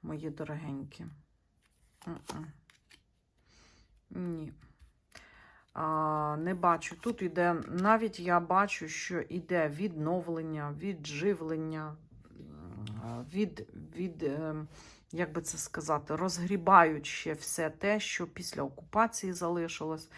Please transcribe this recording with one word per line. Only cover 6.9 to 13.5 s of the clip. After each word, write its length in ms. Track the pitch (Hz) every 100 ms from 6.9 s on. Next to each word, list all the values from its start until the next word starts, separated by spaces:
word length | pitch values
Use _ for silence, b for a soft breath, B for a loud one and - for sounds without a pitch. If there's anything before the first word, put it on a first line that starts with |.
| -
Тут 260 | 233 233
іде, 340 | 185 160 175 170 -
навіть 520 | 170 196 220 220 -
я 200 | 175 175
бачу, 480 | 170 185 202 - 156
що 320 | - - 175
іде 500 | - 180 175 180 151
відновлення, 1080 | 147 202 160 156 180 165 165 160 156 147 147
відживлення, 1160 | 185 175 147 147 190 175 160 160 160 156 156 151 - - - -
м, 460 | - 73 87 107 110 110
а, 200 | 113 117 127
від, 340 | 180 208